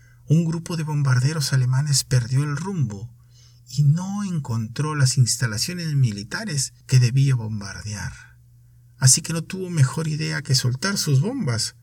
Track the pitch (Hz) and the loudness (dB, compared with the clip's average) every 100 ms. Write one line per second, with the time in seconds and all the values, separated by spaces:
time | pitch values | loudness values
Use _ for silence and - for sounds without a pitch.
0 | - - - 156 165 165 165 165 156 147 | -20 -8 2 2 2 -2 -4 -4 -2 0
1 | 139 123 135 160 139 135 127 131 151 135 | 2 2 2 0 0 0 2 2 2 0
2 | - 127 107 131 147 143 185 190 107 98 | 2 0 2 0 0 -2 -4 -2 -2 -4
3 | 117 - - - - - - - 143 160 | -12 -18 -20 -20 -20 -20 -8 2 4 4
4 | 190 202 202 170 139 113 110 113 151 147 | 0 -4 -4 -4 -2 -4 -4 -4 -2 2
5 | 131 - 117 - 123 - - 175 160 143 | 2 4 2 2 -2 -2 -4 -4 -2 2
6 | 123 101 101 175 214 143 - - - 131 | 2 0 -8 -8 -6 -4 -4 -8 2 4
7 | 120 135 139 127 110 107 101 92 104 101 | 4 4 2 2 -2 -8 -8 -12 -10 -8
8 | 90 - - - _ - _ _ - - | -10 -12 -20 -20 _ -20 _ _ -20 2
9 | 131 165 - 165 165 185 185 170 131 - | 4 4 0 -6 -6 -8 -2 2 2 2
10 | 160 151 156 156 143 131 120 127 196 196 | -4 -2 -4 -4 0 0 0 0 -2 -2
11 | - 135 190 269 151 110 - - | 2 2 2 -2 -2 -2 -4 -10